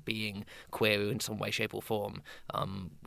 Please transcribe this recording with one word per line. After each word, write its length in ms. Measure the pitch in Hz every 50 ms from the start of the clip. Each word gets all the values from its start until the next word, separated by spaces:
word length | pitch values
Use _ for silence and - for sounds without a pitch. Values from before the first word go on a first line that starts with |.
| -
being 400 | - 110 110 107 107 101 98 107 - - - - -
queer 400 | - - 117 107 104 101 101 104
in 80 | 113 107
some 180 | - - 110
way, 140 | 101 101 107
shape 240 | - - 110 107 -
or 60 | 104
form, 420 | - - 113 104 104 101 110 - - - - - - - -
um, 340 | - - 95 95 98 95 85 - - -